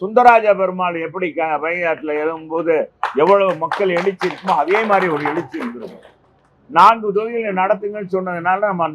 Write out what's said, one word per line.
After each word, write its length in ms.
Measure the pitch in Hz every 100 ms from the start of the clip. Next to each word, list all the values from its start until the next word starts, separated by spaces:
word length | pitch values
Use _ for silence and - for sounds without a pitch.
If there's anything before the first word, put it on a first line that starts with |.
சுந்தராஜ 540 | 190 220 247 233 214 196
பெருமாள் 360 | 190 185 180 170 165
எப்படி 200 | 175 180 147
க-, 220 | 160 147 156
வை 100 | 175 170
ஆற்றில் 240 | 156 160 151
எழும்பும்போது 540 | 156 165 160 165 165 160 - _ - 123
எவ்வளவு 280 | 165 202 190 160
மக்கள் 320 | 165 - 196 175
எழுச்சி 280 | 185 185 185
இருக்குமோ 260 | - 190 170
அதே 180 | 151 208 220
மாதிரி 160 | 196 185 147
ஒரு 80 | 147
எழுச்சி 260 | 156 170 330
இருந்திருக்கும். 460 | 254 240 156 - - _ _ _ _ _ - 208
நான்கு 280 | 196 233 214 196
தொகுதிகளை 360 | 220 233 220 185
நடத்துங்கன்னு 520 | 190 214 208 208 190 190
சொன்னதுனால 420 | 185 175 170 190 208
நம்ம 180 | 180 165